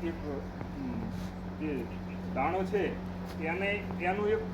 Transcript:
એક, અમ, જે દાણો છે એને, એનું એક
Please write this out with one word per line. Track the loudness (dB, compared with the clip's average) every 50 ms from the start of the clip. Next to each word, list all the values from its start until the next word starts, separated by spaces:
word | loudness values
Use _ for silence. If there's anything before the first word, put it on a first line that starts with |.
| 0
એક, | 0 -2 0 -2
અમ, | -2 -2 -2 -2 -4 -4 -4 -4 -4 -4 -2 -2 -2 0 0 0 -2 -2 -2 -4 -4 -4 -4 -6 -6 -4 -2
જે | 0 0 0 0 -2 -2 -4 -4 -4 -4 -6 -4 -4 -2 0
દાણો | 2 2 4 4 2 2
છે | 4 4 4 4 4 0 -2 -4 -4 -4 -4 -4 -4 -4 -2 0
એને, | 0 0 2 2 2 2 2 0 -2 -2 2
એનું | 2 2 4 4 4
એક | 4 4 4 2 -2